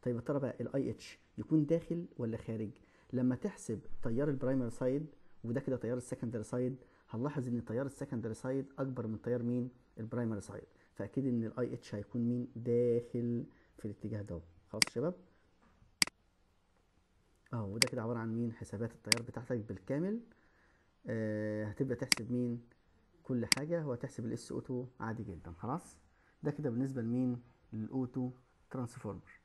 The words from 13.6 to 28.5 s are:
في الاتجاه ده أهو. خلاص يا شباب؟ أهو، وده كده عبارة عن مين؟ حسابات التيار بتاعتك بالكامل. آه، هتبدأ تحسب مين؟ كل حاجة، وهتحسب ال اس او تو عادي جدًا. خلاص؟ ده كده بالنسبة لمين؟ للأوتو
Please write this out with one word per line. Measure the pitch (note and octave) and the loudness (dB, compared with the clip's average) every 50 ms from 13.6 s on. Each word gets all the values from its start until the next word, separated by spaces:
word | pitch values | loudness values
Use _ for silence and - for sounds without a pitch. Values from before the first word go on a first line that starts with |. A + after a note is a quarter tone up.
| - _ _ - | -20 _ _ -8
في | - | -8
الاتجاه | A2 G2+ - - G#2 G#2+ G#2 | -8 -6 -4 -4 -4 -4 -4
ده | G#2 G#2 F#2 | -4 -4 -6
أهو. | E2+ E2+ - - - - - | -6 -6 -10 -20 -20 -18 -10
خلاص | - A2 - | 0 0 0
يا | - | 2
شباب؟ | - A#2 B2+ E3+ F#3 - - - - - _ _ _ _ _ - - _ - - _ _ - - _ _ _ _ _ _ _ _ _ _ _ _ _ _ _ _ _ _ _ _ _ _ _ _ _ _ _ - | 2 -2 -2 -2 -2 -6 -14 -20 -20 -20 _ _ _ _ _ -20 -20 _ -20 -20 _ _ 2 2 _ _ _ _ _ _ _ _ _ _ _ _ _ _ _ _ _ _ _ _ _ _ _ _ _ _ _ -4
أهو، | - A#2 G#2+ G2 G2 | -2 -2 -2 0 2
وده | A2+ - - | 2 2 2
كده | - A#2+ | 2 0
عبارة | A2 A2+ A#2+ A2+ | 0 0 0 0
عن | A2+ A2+ A2+ | 0 0 2
مين؟ | A#2 A#2+ A#2 | 2 0 0
حسابات | A2+ - G#2+ - - G2 A#2 A#2 | 0 -4 -8 -8 -4 -4 -4 -4
التيار | - - _ G#2+ - - | -4 -8 _ 0 0 0
بتاعتك | A#2+ A#2 - A#2 A#2+ - C3 A#2 | 0 -4 -8 -8 -4 -2 -2 -2
بالكامل. | G#2 G#2+ G#2 G2 - - C3 C#3+ E3+ F#3+ G#3+ A#3 A#3 - - - _ - _ - - _ _ _ _ _ _ _ _ | -2 -4 -8 -8 -4 -2 -2 0 0 0 -2 -4 -6 -12 -20 -20 _ -20 _ -20 -20 _ _ _ _ _ _ _ _
آه، | - A2+ A2+ A2 G#2+ G#2+ G#2+ G#2+ G#2+ G#2+ G#2+ G#2+ | -4 -2 0 0 0 0 0 0 0 0 0 -2
هتبدأ | G#2+ G#2+ - C#3 C3 B2 | -2 0 0 0 0 0
تحسب | A#2+ C3+ B2 - - A2+ G2+ | -2 4 2 2 2 2 0
مين؟ | A#2+ B2 B2 A#2+ A#2+ A#2+ - - - _ _ _ _ - _ _ _ - | 0 2 2 0 0 -2 -6 -12 -20 _ _ _ _ -20 _ _ _ -20
كل | - - C3+ B2 A2+ - - | -4 0 0 0 4 2 2
حاجة، | C#3 C#3+ D#3 E3+ E3+ D#3 | 2 2 0 0 0 0
وهتحسب | C#3+ B2 A#2+ - C3 - - A#2 | 0 -2 -2 -4 -6 -6 -4 -4
ال | A2+ | -2
اس | A#2 A#2+ - - | -4 -4 -6 -6
او | - - | -6 -6
تو | - - C3 B2 B2 B2 - - | -4 -2 -4 -4 -4 -6 -8 -6
عادي | - A2+ A2 A#2 | -4 -4 -4 -4
جدًا. | G#2 F#2 F2+ D#2 - E2+ | -6 -8 -8 -10 -10 -14
خلاص؟ | E2+ - - A2 C#3 F3 - - - - _ - _ _ _ _ _ _ | -12 -6 -4 -2 -2 -2 -4 -10 -20 -20 _ -20 _ _ _ _ _ _
ده | - D3+ | -2 -2
كده | C#3+ - D3+ C3+ | -2 0 0 0
بالنسبة | A2+ A#2+ C3+ C3+ C3+ B2+ | 2 2 0 0 0 -2
لمين؟ | A2+ A2+ A#2+ B2+ B2+ B2+ B2 A#2+ A#2+ - - _ - - | 0 2 4 4 4 4 2 0 -4 -14 -20 _ -18 -8
للأوتو | - A2 A2 - - C3 C3 B2 - C3+ B2+ B2+ B2+ - - _ | -6 -4 -4 -2 0 0 -2 0 0 0 -2 -2 -4 -8 -20 _